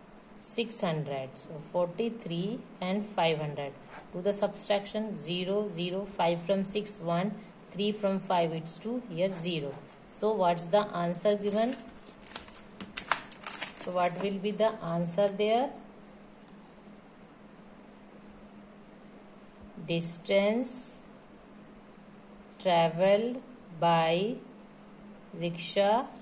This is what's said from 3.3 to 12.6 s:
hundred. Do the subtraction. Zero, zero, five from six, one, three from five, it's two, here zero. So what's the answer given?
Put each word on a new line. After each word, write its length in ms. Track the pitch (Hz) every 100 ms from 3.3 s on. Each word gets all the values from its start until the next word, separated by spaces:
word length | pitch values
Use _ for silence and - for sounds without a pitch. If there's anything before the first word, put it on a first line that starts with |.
| 156
hundred. 340 | 151 143 139 - - - -
Do 80 | 180
the 140 | 185
subtraction. 840 | 202 196 - - 202 202 214 220 165
Zero, 480 | 151 180 185 202 214
zero, 360 | 165 180 185
five 380 | 202 - 170 170
from 220 | - 196
six, 360 | 190 214 208 -
one, 320 | 165 170 202 208 - - -
three 200 | - 208
from 300 | 208 196 190
five, 320 | - 180 165
it's 260 | 160 160 -
two, 240 | 220 247 -
here 200 | 165 190
zero. 440 | 180 170 165 139 135 - - -
So 220 | - 214
what's 340 | 214 175 170 170
the 200 | 208 208
answer 420 | 175 170 180 208 208
given? 380 | 202 202 233 262 - - - - - - - -